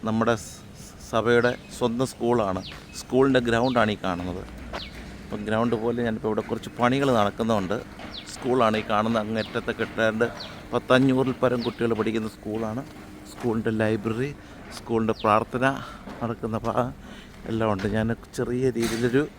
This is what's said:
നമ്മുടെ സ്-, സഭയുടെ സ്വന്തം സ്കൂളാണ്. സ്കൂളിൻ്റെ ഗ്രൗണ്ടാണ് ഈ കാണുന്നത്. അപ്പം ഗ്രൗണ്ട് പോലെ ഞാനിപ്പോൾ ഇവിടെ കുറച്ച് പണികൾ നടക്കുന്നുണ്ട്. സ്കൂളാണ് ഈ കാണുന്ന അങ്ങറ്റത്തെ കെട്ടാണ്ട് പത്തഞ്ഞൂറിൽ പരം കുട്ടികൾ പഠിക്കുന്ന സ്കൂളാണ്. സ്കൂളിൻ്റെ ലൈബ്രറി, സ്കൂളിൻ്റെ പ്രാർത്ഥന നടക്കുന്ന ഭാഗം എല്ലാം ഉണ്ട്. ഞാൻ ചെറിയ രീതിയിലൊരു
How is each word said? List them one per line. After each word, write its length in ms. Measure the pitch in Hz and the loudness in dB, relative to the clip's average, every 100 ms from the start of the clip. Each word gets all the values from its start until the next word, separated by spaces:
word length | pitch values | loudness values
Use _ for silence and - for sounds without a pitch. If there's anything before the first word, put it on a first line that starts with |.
| 110 | 0
നമ്മുടെ 260 | 110 113 117 | 2 4 2
സ്-, 160 | - - - - - - - | -2 -16 -18 -18 -18 -16 -2
സഭയുടെ 400 | 113 110 120 120 - - - | 0 6 6 6 0 -10 -2
സ്വന്തം 320 | 123 117 127 | 0 0 -2
സ്കൂളാണ്. 500 | - 117 120 101 95 95 - - - | 0 2 4 2 -2 -6 -14 -14 -16
സ്കൂളിൻ്റെ 400 | - 127 139 131 120 | 0 4 6 6 4
ഗ്രൗണ്ടാണ് 440 | 113 127 123 107 101 | 2 4 4 2 2
ഈ 20 | |
കാണുന്നത്. 380 | 95 87 90 90 98 - - - - - - - | -2 -2 -4 -6 -8 -12 -12 -10 -12 -14 -14 -14
അപ്പം 160 | - 107 104 | -10 -8 -2
ഗ്രൗണ്ട് 280 | 110 117 113 | 0 2 0
പോലെ 160 | 117 120 117 | 0 0 0
ഞാനിപ്പോൾ 220 | 110 110 | 0 0
ഇവിടെ 120 | 107 107 | 0 -2
കുറച്ച് 220 | 117 - - | -6 -6 2
പണികൾ 280 | 120 135 139 120 | 2 4 4 4
നടക്കുന്നുണ്ട്. 560 | 101 - 117 110 92 107 - - - - - | 4 2 2 2 2 -2 -4 -14 -14 -14 -14
സ്കൂളാണ് 420 | - 131 127 110 110 | -8 0 4 4 4
ഈ 40 | 104 | 2
കാണുന്ന 260 | 107 110 117 104 | 2 2 0 0
അങ്ങറ്റത്തെ 480 | 113 107 117 117 110 | -2 -2 -4 -4 -4
കെട്ടാണ്ട് 480 | 110 - 110 110 117 - - - - | -4 2 2 4 0 -2 -14 -14 -4
പത്തഞ്ഞൂറിൽ 640 | 123 - 127 135 131 131 123 | -4 4 6 6 4 2 2
പരം 180 | 131 123 120 | 0 2 -2
കുട്ടികൾ 260 | - 117 107 | 0 0 2
പഠിക്കുന്ന 300 | 110 113 110 - | 0 0 -4 -8
സ്കൂളാണ്. 460 | 104 107 110 110 - - - - - | -8 -4 -4 -6 -10 -16 -18 -18 -18
സ്കൂളിൻ്റെ 400 | - 120 113 110 110 | -4 0 0 0 2
ലൈബ്രറി, 500 | 110 110 110 113 139 143 - - - - | 2 2 0 -2 -2 -6 -16 -18 -16 -14
സ്കൂളിൻ്റെ 400 | - 113 110 110 | -2 0 2 2
പ്രാർത്ഥന 420 | 110 107 117 127 131 135 - - - - | 6 4 4 0 0 0 -10 -14 -14 -6
നടക്കുന്ന 360 | 117 113 120 110 113 | -6 -4 -4 -2 -2
ഭാഗം 260 | 117 123 139 - - - - - | -2 -2 -4 -16 -16 -18 -16 -6
എല്ലാം 180 | 110 110 101 | 0 0 0
ഉണ്ട്. 140 | 101 107 | 0 0
ഞാൻ 180 | 110 113 - - | 0 -2 -8 -6
ചെറിയ 240 | 117 123 131 113 | -2 0 0 0
രീതിയിലൊരു 440 | 113 113 120 127 147 | -2 0 2 2 0